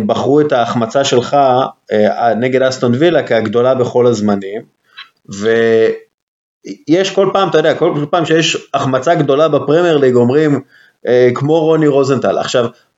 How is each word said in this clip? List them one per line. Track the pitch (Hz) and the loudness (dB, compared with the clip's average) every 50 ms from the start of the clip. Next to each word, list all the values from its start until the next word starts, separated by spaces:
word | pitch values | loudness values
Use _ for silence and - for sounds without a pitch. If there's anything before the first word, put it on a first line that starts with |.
| 107 | 0
בחרו | 104 113 107 107 117 139 151 | -2 -2 -2 0 0 2 2
את | 147 147 | 2 2
ההחמצה | 147 123 117 107 104 120 113 110 - 139 139 | 0 -2 -2 -2 -2 -4 -4 -2 -2 -2 -2
שלך, | 135 139 123 117 - - 143 139 131 123 127 135 - - _ _ - | 0 0 0 0 0 2 2 2 2 2 0 -2 -4 -6 _ _ -4
אה, | 110 107 104 107 - - 117 117 113 | -2 0 0 0 0 0 0 -2 0
נגד | 107 120 131 127 131 | 0 -2 0 2 2
אסטון | 131 131 127 - - 123 120 123 | 2 2 0 -2 0 0 0 2
וילה | 156 175 165 147 120 - | 2 2 2 0 0 0
כהגדולה | 123 113 107 107 104 120 120 127 131 | -2 -2 -2 0 0 0 2 2 2
בכל | 123 123 117 - 123 123 123 | 0 0 -2 0 2 2 2
הזמנים, | 117 107 104 104 101 98 98 95 101 117 131 _ _ _ _ _ _ - - _ _ _ _ - | 2 0 0 -2 -2 -2 -4 -8 -10 -12 -14 _ _ _ _ _ _ -20 -20 _ _ _ _ -18
ויש | 101 98 101 110 113 117 113 113 113 113 113 110 - - - _ _ _ _ _ _ _ _ _ _ _ - - 98 - _ - 151 180 190 190 - | -12 -6 -2 0 0 2 2 2 2 2 2 0 -2 -4 -10 _ _ _ _ _ _ _ _ _ _ _ -18 -18 -18 -10 _ -2 0 0 0 -2 -2
כל | - 196 190 190 | -2 -2 0 0
פעם, | 196 196 175 | -2 0 0
אתה | 156 156 | 0 0
יודע, | 156 160 135 | 0 0 0
כל | - 160 170 - 147 147 147 | 0 0 -2 -2 -2 -4 -4
פעם | - 175 160 | -2 -2 -2
שיש | 143 160 165 156 156 - - - - - | 0 0 0 0 0 -4 -6 -8 -6 -6
החמצה | 139 131 131 131 131 127 165 175 | -4 -2 -2 -2 -2 0 0 0
גדולה | 160 147 135 139 139 156 160 | 0 0 0 0 2 2 0
בפרמייר | 147 143 - 139 143 170 180 175 160 147 | 0 -2 -2 0 0 2 2 2 2 2
ליג, | 135 131 120 | 2 2 2
אומרים, | 120 120 120 131 151 156 151 143 127 - _ _ _ _ _ _ _ - - | 2 2 2 2 2 2 0 0 -2 -4 _ _ _ _ _ _ _ -4 0
אה, | 120 123 127 123 123 | 2 2 4 2 2
כמו | - 135 143 156 165 | 0 -2 0 0 0
רוני | 156 160 160 156 156 147 | 2 2 2 2 2 2
רוזנטל. | 139 139 139 127 139 120 104 98 92 - | 2 2 2 0 0 -2 0 -2 -2 -2
עכשיו, | - - - 131 120 117 - _ _ _ _ | -2 -2 -2 -2 -2 -2 -4 _ _ _ _